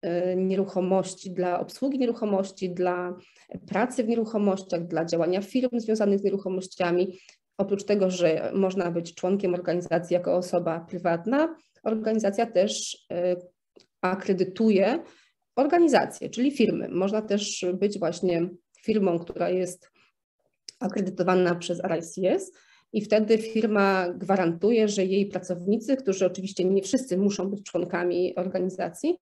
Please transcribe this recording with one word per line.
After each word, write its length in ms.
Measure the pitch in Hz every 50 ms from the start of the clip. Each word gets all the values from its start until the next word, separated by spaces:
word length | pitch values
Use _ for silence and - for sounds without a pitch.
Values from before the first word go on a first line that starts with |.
e, 340 | - 170 170 175 180 180 185
nieruchomości, 960 | 185 185 190 190 185 190 196 - 185 175 180 190 190 185 180 - - - 190
dla 280 | 180 185 180 180 175 175
obsługi 400 | - - - - 254 277 285 262
nieruchomości, 680 | 254 233 226 - 226 208 196 190 196 196 - - 190 185
dla 460 | 175 180 180 180 175 180 180 175 175 180 - _ _ _ - _ - 185 -
pracy 360 | - 202 196 226 247 262 - 226
w 40 |
nieruchomościach, 800 | 214 233 226 226 220 - 214 202 202 185 190 - - 180 170 170
dla 180 | - 160 156 165
działania 360 | 170 175 165 165 165 180 196
firm 380 | 202 - - 254 247 247 240 240
związanych 400 | 220 220 220 214 214 202 196 196
z 40 | 202
nieruchomościami. 960 | 196 190 196 196 190 190 185 185 - - - 185 175 175 175 185 180 180 - - - _ _ _ _ _
Oprócz 260 | - 196 - 196 196 -
tego, 260 | - 208 208 190 185
że 420 | 180 175 175 160 160 - - - -
można 380 | 196 190 185 185 196 175 175
być 240 | 170 170 170 - -
członkiem 380 | - - 180 196 202 196 180 175
organizacji 600 | 180 175 180 170 175 175 - 160 175 170 - 175
jako 220 | 175 175 185 175
osoba 440 | 180 180 180 - 175 170 165 160 170 165 -
prywatna, 680 | - 175 170 180 165 170 175 214 254 285 311 330 330 - _ _ _ _ _
organizacja 600 | - 226 220 214 220 220 220 208 196 196 226 233
też, 600 | 233 - 180 180 220 - - - - - - _ _
e, 240 | - 175 175 180 180 175 180 - _ _ _ _ _ - - _ _ _
akredytuje 1000 | - 185 185 196 - - 190 175 185 185 185 - 226 220 208 185 196 202 262 339 - - - _ _ _ _ _ _ _ _
organizacje, 760 | - 269 302 339 349 339 311 254 185 143 - - - - -
czyli 220 | - 220 247 285
firmy. 380 | 277 - 226 - - - - -
Można 320 | - 175 185 202 208 214
też 440 | 214 214 202 202 202 - - - - 180 180
być 260 | 185 196 208 208 196
właśnie 500 | 170 160 170 - - 180 175 165 170 180 - - _ _ _ _
firmą, 380 | _ - 208 214 196 185 170 170
która 300 | 170 - - - 175 175
jest 400 | 180 185 185 175 175 - _ _ _ _ _ _ _ _ _ _ _ _ _ _ _ _ _ - _ _
akredytowana 760 | 247 - - - 196 196 196 - 180 175 185 185 180 175 175
przez 280 | 175 - - 180 170 -
R 140 | 190 170 165
I 20 |
C 200 | 165 165 - -
S 300 | 190 185 277 392 381 - _ - _ _ _ _ _ _ -
i 80 | 214
wtedy 360 | 202 - 208 214 220 208 226
firma 720 | 214 220 - - 226 214 214 214 202 196 196 196 190 180 175
gwarantuje, 800 | 175 - 190 165 196 196 185 165 170 170 196 208 240 220 220
że 180 | 208 202 202 190
jej 200 | 190 190 196 196
pracownicy, 720 | 202 - 180 180 - 180 175 175 190 208 220 - - 277
którzy 280 | 262 - - 185 - 190
oczywiście 400 | 175 180 - 185 190 - - 180
nie 160 | 185 190 196
wszyscy 360 | 190 - - 254 254 - -
muszą 320 | 185 202 202 202 - 180 196
być 140 | 202 202 -
członkami 720 | - - 170 175 175 185 175 175 180 175 175 180 180 -
organizacji 840 | - 185 190 180 190 185 190 180 185 175 175 170 - - 311 359 - _